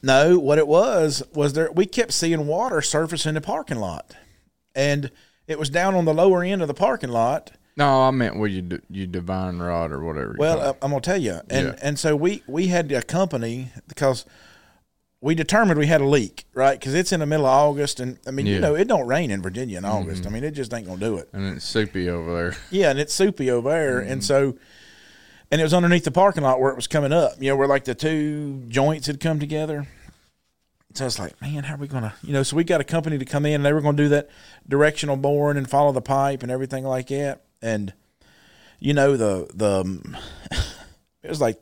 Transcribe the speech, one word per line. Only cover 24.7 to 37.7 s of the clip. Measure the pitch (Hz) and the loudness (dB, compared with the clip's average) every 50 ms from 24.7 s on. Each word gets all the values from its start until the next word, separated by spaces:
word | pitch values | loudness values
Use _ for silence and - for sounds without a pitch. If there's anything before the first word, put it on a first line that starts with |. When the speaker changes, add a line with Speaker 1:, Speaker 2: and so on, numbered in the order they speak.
| - - - - - - - - - - - - - - _ _ | -20 -20 -20 -20 -20 -20 -20 -20 -20 -20 -20 -20 -20 -20 _ _
Speaker 1:
and | - 156 | 0 0
it | 160 | 2
was | 156 | 2
underneath | 165 180 175 170 175 175 - | 4 4 4 4 4 4 2
the | 156 | 0
parking | 131 175 190 202 185 - | 2 4 4 4 4 2
lot | 147 131 131 127 | 2 2 2 4
where | 127 135 | 2 0
it | 131 | 0
was | 123 120 - | -2 -8 -2
coming | - 156 143 135 | -2 0 0 2
up, | 147 170 156 123 - - | 2 4 2 2 0 -2
you | 131 135 | -2 0
know, | 139 | 2
where, | 135 139 143 | 2 4 4
like, | 139 139 135 | 2 2 0
the | - 120 | -2 -6
two | - 151 156 160 156 151 151 151 151 147 143 139 135 123 117 | -2 -2 -2 0 0 0 -2 -2 -4 -6 -8 -8 -10 -12 -4
joints | 113 143 135 151 156 156 127 | 0 2 2 2 0 -2 -4
had | 143 147 139 | -6 -6 -4
come | - 160 160 151 | -2 -2 -2 -2
together. | 147 147 156 151 156 156 156 147 147 139 - - - - - _ _ _ _ _ _ _ _ _ _ _ _ _ _ _ - | -4 -4 -4 -4 -4 -4 -6 -8 -8 -12 -16 -20 -20 -20 -20 _ _ _ _ _ _ _ _ _ _ _ _ _ _ _ -10
So | - 135 | -6 -6
I | |
was | 127 117 - | -6 -4 -6
like, | 98 80 76 _ | -8 -10 -12 _
"Man, | - 139 147 143 139 | -10 -8 -6 -6 -6
how | 135 151 | -8 -8
are | 143 | -10
we | 147 139 | -10 -8
gonna," | 143 131 113 107 - - | -6 -6 -6 -6 -8 -10
you | - - 143 | -8 -4 -2
know, | 139 | -2
so | 131 - - | -2 0 0
we | 156 170 | 0 2
got | 165 180 156 | 2 2 0
a | 139 | 0
company | - 165 165 147 160 156 | 0 -2 -2 -2 -2 -4
to | 139 131 | -4 -4
come | - - 143 147 | -4 -4 -2 0
in, | 147 151 | 0 0
and | 143 143 | 2 2
they | 143 | 2
were | 147 156 | 2 2
gonna | 147 147 147 | 2 2 2
do | 143 147 147 | 4 4 4
that | 143 147 143 - - - - - - - _ - | 4 2 2 -2 -16 -20 -20 -20 -20 -20 _ -2
directional | - 143 147 151 151 - - 147 139 | 2 4 4 4 2 0 -4 -2 -2
boring | 135 135 139 147 147 147 147 147 | 0 0 0 2 2 2 0 0
and | 143 135 123 | -2 -2 0
follow | - 139 147 143 | 2 4 4 4
the | 135 127 | 2 0
pipe | 110 - 139 139 139 139 139 131 | -2 0 0 0 2 0 -2 -4
and | - 120 | -6 -6
everything | 127 131 135 131 135 131 131 | -4 -4 -4 -6 -6 -6 -4
like | 135 131 131 127 - | -4 -4 -4 -4 -6
that. | 135 139 143 139 135 - _ _ _ _ | -4 -4 -4 -4 -6 -8 _ _ _ _
And, | - 117 | -6 -4